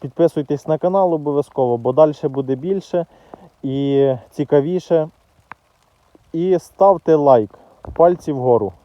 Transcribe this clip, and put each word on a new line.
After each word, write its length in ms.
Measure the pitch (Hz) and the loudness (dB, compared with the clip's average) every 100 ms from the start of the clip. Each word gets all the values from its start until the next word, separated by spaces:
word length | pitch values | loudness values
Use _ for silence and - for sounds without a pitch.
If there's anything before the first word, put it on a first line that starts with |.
підписуйтесь 680 | 139 - 165 - 143 147 - | -10 -2 -2 -2 -6 -6 -6
на 100 | 156 | -4
канал 360 | 180 190 185 | -2 0 0
обов'язково, 640 | 160 147 143 139 - 127 120 | -2 -4 -4 -4 -4 -2 -2
бо 140 | 120 | -2
далі 220 | 127 156 147 | 2 2 0
буде 320 | 151 135 135 | -6 -6 -6
більше 520 | 135 160 196 - 175 170 _ _ - 175 _ | -6 -6 -6 -6 -6 -6 _ _ -20 -20 _
і 460 | 135 135 139 139 139 127 - | -8 -4 -2 0 0 -2 -8
цікавіше. 760 | - 143 147 143 180 - 165 156 _ _ _ - - _ _ _ _ _ _ _ | -10 0 0 0 -4 -2 -2 -2 _ _ _ -20 -20 _ _ _ _ _ _ _
І 240 | 165 180 180 | -6 -2 -2
ставте 560 | - - 196 180 - | -4 0 2 2 2
лайк, 440 | 160 143 123 107 - _ _ - - | 2 4 4 2 -8 _ _ -8 0
пальці 360 | 165 180 - | 2 0 -6
вгору. 400 | 139 127 117 101 - | -4 0 0 0 -10